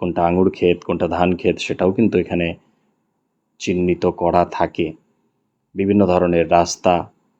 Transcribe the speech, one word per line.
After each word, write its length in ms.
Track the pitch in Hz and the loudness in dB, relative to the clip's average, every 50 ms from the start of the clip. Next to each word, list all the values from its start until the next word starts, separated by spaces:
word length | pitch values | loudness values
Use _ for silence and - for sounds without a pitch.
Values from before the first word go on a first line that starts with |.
কোনটা 220 | - 90 82 87 85 85 | -6 -4 -2 0 0 2
আঙুর 200 | 87 90 92 92 - | 2 2 2 0 0
ক্ষেত, 220 | - - 87 87 85 - | 0 0 0 0 0 -2
কোনটা 200 | - 90 85 92 82 82 | -6 -4 -2 -2 -2 0
ধান 120 | 85 90 90 90 85 | 0 0 0 0 0
ক্ষেত, 160 | - 92 82 - - | -2 -2 -2 -2 -6
সেটাও 240 | - - - 90 92 95 - | -8 -4 -2 0 0 2 2
কিন্তু 180 | 113 98 - 113 | 0 2 2 0
এখানে 240 | 107 - 92 87 85 82 85 - _ _ _ _ _ _ _ _ _ _ _ _ _ _ _ _ _ _ _ _ | -2 -2 -4 -4 -4 -4 -6 -10 _ _ _ _ _ _ _ _ _ _ _ _ _ _ _ _ _ _ _ _
চিহ্নিত 420 | - 104 92 90 90 90 87 85 - 90 87 - | -6 -4 -2 -2 0 -2 -2 0 -2 -2 -2 0
করা 200 | 87 85 82 87 85 85 - | -2 0 2 2 0 0 -2
থাকে। 300 | - 87 80 - - 82 78 78 - _ _ _ _ _ _ _ _ _ _ _ _ _ _ - | -4 -6 -4 -4 -6 -6 -6 -8 -12 _ _ _ _ _ _ _ _ _ _ _ _ _ _ -8
বিভিন্ন 280 | 92 98 98 101 101 98 90 | -4 -2 2 2 2 4 4
ধরনের 340 | 90 90 90 87 87 85 82 80 87 | 4 2 2 2 2 0 2 2 2
রাস্তা, 380 | 85 85 - - - - 92 87 85 80 - _ _ _ _ _ | 2 2 0 -4 -2 0 0 0 0 -2 -8 _ _ _ _ _